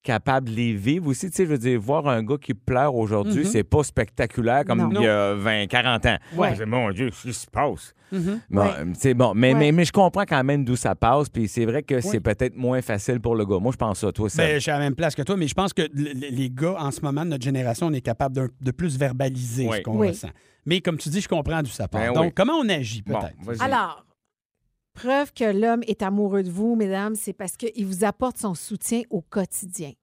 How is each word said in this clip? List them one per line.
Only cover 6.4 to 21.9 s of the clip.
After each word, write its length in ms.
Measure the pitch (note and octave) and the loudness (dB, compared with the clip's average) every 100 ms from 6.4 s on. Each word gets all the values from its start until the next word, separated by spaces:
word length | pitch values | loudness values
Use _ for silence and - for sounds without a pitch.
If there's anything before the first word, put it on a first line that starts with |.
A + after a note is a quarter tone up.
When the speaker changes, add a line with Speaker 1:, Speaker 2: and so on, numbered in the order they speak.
| F3 G#2 | 0 0
Speaker 1:
C'est, 100 | G#2+ | -2
mon 240 | B2 A2 | 0 0
Dieu, 140 | F#2+ B2+ | -2 -4
qu'est-ce 140 | - | -6
qui 100 | B2 | -10
se 140 | A2 - | -10 -6
passe ? 440 | A2+ C#3+ F#2 - _ _ | -2 -2 -2 -12 _ _
Speaker 2:
Mhm. 280 | F#3+ E3+ A3 - | -4 -2 -4 0
Speaker 1:
Bon, 100 | G2 | 2
Speaker 3:
Ouais. 80 | G2 C#2+ | 2 0
Speaker 1:
euh, 40 | E2 F2 | -6 0
c'est 160 | C3+ | 2
bon. 180 | B2 B2 | 4 4
Mais, 200 | G2+ B2+ | 6 4
Speaker 3:
Ouais. 40 | C3+ | 6
Speaker 1:
mais, 140 | D3 | 6
mais 120 | E3 E3 | 4 4
je 60 | |
comprends 340 | G3+ F3+ F#3+ G3+ | 4 4 2 0
quand 180 | C#3+ | 2
même 180 | C3 C#3+ B2 | 2 2 0
d'où 100 | B2 | 0
ça 180 | A#2 | 0
passe. 360 | F#2 A2+ C#3 C#3+ | 2 4 4 2
Puis 180 | B2 G#2+ | -2 -2
c'est 160 | - | 0
vrai 180 | A2+ C3 | 0 0
que 200 | D3 C3 | 0 -2
c'est 80 | F3 | 0
Speaker 2:
Oui. 100 | A#2 | 0
Speaker 1:
peut-être 340 | A2 G#2 B2+ | 0 0 -2
moins 280 | B2 B2 B2+ | 0 -2 0
facile 360 | B2 G2+ - B2 | -2 -4 -2 -2
pour 160 | A#2 | 0
le 120 | A2+ G2+ | 0 2
gars. 120 | F#2+ | 2
Moi, 140 | A2+ | 0
je 60 | B2+ | 0
pense 220 | A2+ F#2+ | -2 0
ça. 120 | G#2 | -2
Toi, 160 | - G#2+ | 0 -2
ça 140 | D#3+ | 2
Speaker 2:
Ben, 120 | D#3+ D3+ | 2 2
je 20 | |
suis 100 | D#3+ | 0
à 40 | |
la 60 | C#3+ | 0
même 100 | C#3+ | -2
place 200 | C3+ D#3+ | 0 -2
que 80 | C#3+ | -2
toi, 140 | C#3 G3 | -4 -2
mais 100 | D3+ | -2
je 60 | |
pense 180 | - G3 | 0 -2
que 100 | - | 0
l-, 80 | D#3 C#3+ | -2 -2
l-, 300 | D3 C3 C#3+ | -4 -6 -6
les 200 | B2+ C3 | -4 -4
gars, 260 | B2+ E3 F#3 | -2 -4 -2
en 120 | C#3+ | -6
ce 100 | - | -4
moment, 240 | D3 C#3+ | -4 -2
de 60 | E3+ | -2
notre 120 | C#3 | -4
génération, 440 | C3 C3+ B2 A#2 E3+ | -2 -2 -2 -2 -2
on 60 | |
est 80 | C#3 | -2
capable 340 | B2 A2+ C#3 C3+ | -2 -2 -2 -2
d'un, 120 | B2+ - | -4 -4
de 100 | C3 | -6
plus 260 | B2 F3 C3 | -2 -4 0
verbaliser 680 | C#3 B2+ C3+ B2+ B2 A#2+ A#2+ | -2 0 -2 -2 -4 -2 -2
Speaker 1:
Oui. 100 | A2 | -2
Speaker 2:
ce 40 | |
qu'on 140 | A2+ G#3+ | -2 0
Speaker 3:
Oui. 120 | G3+ | 0
Speaker 2:
ressent. 200 | E3+ F2 - _ _ D3 | -2 -10 -16 _ _ -2
Mais 140 | F3+ | 0
comme 160 | F#3 D#3+ | 0 -4
tu 100 | D#3 | -4
dis, 140 | F3+ | -4
je 60 | - | -2
comprends 340 | E3+ C#3+ D#3+ | -2 0 -2
d'où 80 | C#3 | -4
ça 180 | - | -6
part. 140 | G2 | -4